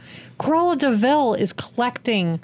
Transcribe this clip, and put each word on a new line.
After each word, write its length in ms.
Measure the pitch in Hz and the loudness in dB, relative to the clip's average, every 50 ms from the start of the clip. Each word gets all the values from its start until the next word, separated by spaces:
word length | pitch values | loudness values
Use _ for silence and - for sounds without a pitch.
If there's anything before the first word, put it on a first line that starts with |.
| - - - - - - - - | -14 -20 -20 -20 -20 -18 -10 -6
Cruella 360 | - 269 320 330 349 349 339 | -2 0 2 2 2 2 0
de 140 | 269 294 269 | 0 0 0
Vil 420 | 226 208 220 262 294 302 277 226 - | 2 2 2 2 2 2 2 2 0
is 180 | - 202 175 | 0 -2 -4
collecting 880 | - - - - - 233 240 247 240 - - 247 220 196 175 165 165 165 | -6 -8 -14 -10 -4 -4 -4 -4 -4 -6 -4 -2 -2 0 0 -2 -2 -4